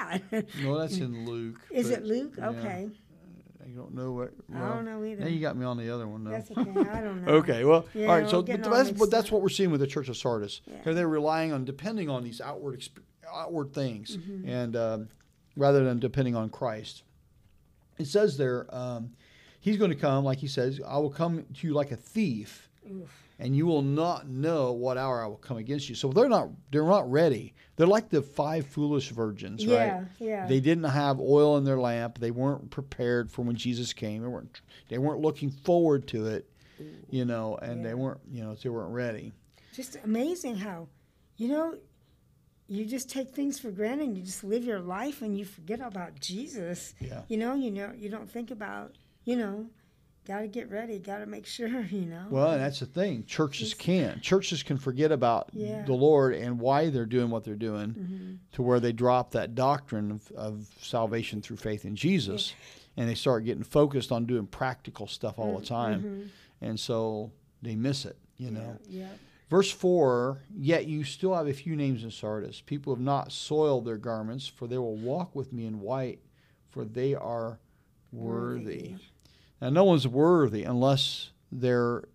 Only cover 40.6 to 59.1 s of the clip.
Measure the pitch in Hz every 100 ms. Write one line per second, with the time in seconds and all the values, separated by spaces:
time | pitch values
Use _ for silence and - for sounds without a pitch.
40.6 | 208 170 160 _ _ _ _ - 240 294
41.6 | 330 - - _ _ _ _ _ _ _
42.6 | - 202 220 262 - 269 262 - 277 -
43.6 | 233 190 214 285 285 190 185 - 196 233
44.6 | 240 202 175 190 277 285 214 202 196 -
45.6 | 160 240 247 190 170 147 - 190 302 240
46.6 | 170 175 - - 131 123 - 220 226 277
47.6 | 254 196 202 247 208 220 208 233 233 226
48.6 | 196 202 208 - _ _ 233 247 208 208
49.6 | 233 - _ _ _ _ - 202 214 233
50.6 | - 202 233 202 196 202 208 208 196 -
51.6 | 226 254 185 196 170 165 196 135 156 147
52.6 | 139 139 127 175 196 117 - - 151 -
53.6 | 220 - - 185 113 - - 190 190 151
54.6 | - 135 139 127 156 147 120 113 - 214
55.6 | 107 - 135 127 147 147 131 85 120 120
56.6 | 123 139 160 131 113 123 120 113 110 104
57.6 | 113 107 104 117 180 190 92 185 - -
58.6 | 123 123 120 113 123